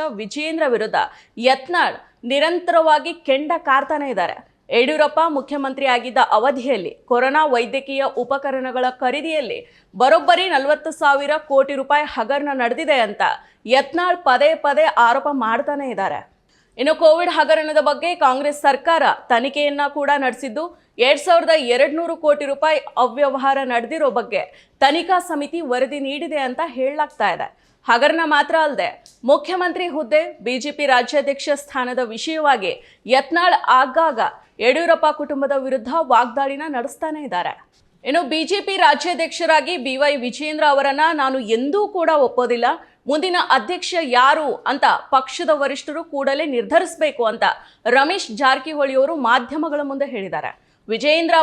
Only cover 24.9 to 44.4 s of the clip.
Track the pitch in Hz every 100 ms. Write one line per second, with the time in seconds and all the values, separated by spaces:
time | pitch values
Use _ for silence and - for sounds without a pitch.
24.9 | 311 339 370 359 302 285 339 302 247 262
25.9 | 285 269 285 320 294 262 254 330 247 262
26.9 | 302 294 - 208 165 - _ _ _ -
27.9 | 240 294 320 330 294 294 320 311 226 175
28.9 | - - _ 233 320 330 370 359 370 349
29.9 | 285 233 302 349 - 214 254 285 285 285
30.9 | 254 247 294 285 277 - 277 - 277 247
31.9 | 254 240 220 - 320 294 254 185 - -
32.9 | _ 190 262 269 339 359 - - 254 269
33.9 | 277 320 233 190 - _ - 226 285 339
34.9 | 320 311 302 294 277 269 277 262 262 226
35.9 | 320 285 233 247 233 277 277 311 269 254
36.9 | - 311 311 285 175 165 - _ _ _
37.9 | _ - 311 277 311 320 403 403 381 330
38.9 | 294 349 339 330 - 330 311 285 349 262
39.9 | 262 294 285 240 - 302 302 311 277 277
40.9 | 277 311 311 269 262 214 226 269 294 415
41.9 | 392 330 311 247 - 247 240 233 330 -
42.9 | _ - 302 370 349 - 269 - 359 359
43.9 | 359 302 247 262 311